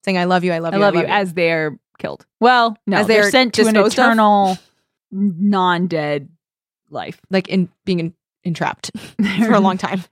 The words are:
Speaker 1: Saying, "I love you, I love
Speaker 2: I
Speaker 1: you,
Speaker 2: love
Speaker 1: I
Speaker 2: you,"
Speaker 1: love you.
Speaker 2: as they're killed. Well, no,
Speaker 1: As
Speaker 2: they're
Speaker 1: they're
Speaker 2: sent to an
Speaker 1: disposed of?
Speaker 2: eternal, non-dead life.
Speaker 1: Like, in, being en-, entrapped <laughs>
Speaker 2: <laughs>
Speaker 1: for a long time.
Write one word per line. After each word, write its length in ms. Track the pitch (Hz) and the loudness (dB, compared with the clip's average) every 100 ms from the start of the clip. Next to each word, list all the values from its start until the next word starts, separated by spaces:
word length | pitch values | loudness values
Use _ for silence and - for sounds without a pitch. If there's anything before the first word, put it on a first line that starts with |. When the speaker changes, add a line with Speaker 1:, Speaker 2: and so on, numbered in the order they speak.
| - | -4
Speaker 1:
Saying, 100 | 185 | -2
"I 80 | |
love 200 | 180 180 | 0 0
you, 80 | 180 | 0
I 80 | 165 | -2
love 120 | 165 | -4
Speaker 2:
I 40 | 190 | 2
Speaker 1:
you, 40 | |
Speaker 2:
love 120 | 202 | 2
Speaker 1:
I 60 | 175 | 2
Speaker 2:
you," 20 | |
Speaker 1:
love 60 | 165 | 0
you. 40 | |
Speaker 2:
as 200 | 202 190 | -2 -2
they're 440 | 170 165 165 156 - _ _ | -2 0 0 -4 -8 _ _
killed. 260 | - - _ _ | -12 -12 _ _
Well, 380 | 240 247 233 214 - | 2 4 2 -2 -2
no, 120 | 202 | -2
Speaker 1:
As 80 | 202 | 2
Speaker 2:
they're 160 | 226 | 4
Speaker 1:
they're 80 | 208 | 4
Speaker 2:
sent 220 | 262 254 | 2 2
to 120 | - 220 | 2 2
an 80 | |
Speaker 1:
disposed 240 | 214 208 - | 4 2 2
of? 60 | |
Speaker 2:
eternal, 520 | 247 226 214 202 196 185 _ _ _ _ _ | 2 4 4 4 2 -2 _ _ _ _ _
non-dead 1200 | 190 202 165 202 202 185 175 180 165 147 147 135 _ _ _ _ _ _ | -4 -4 0 0 2 0 0 -2 -2 -2 -4 -6 _ _ _ _ _ _
life. 300 | 147 80 - _ | -12 -12 -16 _
Speaker 1:
Like, 180 | 190 - | -8 -4
in, 200 | 190 175 _ | -4 -4 _
being 160 | - 180 | -6 -6
en-, 140 | 165 _ _ _ | -6 _ _ _
entrapped 460 | 180 160 165 - - - | -10 -6 -6 -6 -14 -16
<laughs> 280 | - - 202 | -16 -6 -4
Speaker 2:
<laughs> 200 | 196 220 | -2 2
Speaker 1:
for 60 | |
a 80 | 226 | 2
long 180 | 190 185 | 2 0
time. 260 | 185 190 - | -6 -8 -10